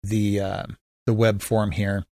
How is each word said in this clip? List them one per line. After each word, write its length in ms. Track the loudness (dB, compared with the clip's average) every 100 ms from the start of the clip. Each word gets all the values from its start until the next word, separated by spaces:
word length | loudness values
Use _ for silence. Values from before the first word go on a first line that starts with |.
the, 360 | 0 0 2 0
uh, 260 | -2 -6 -8 -14 _ _ -2
the 60 |
web 280 | 4 4 2
form 300 | 0 0 0
here. 340 | 0 0 -2 -4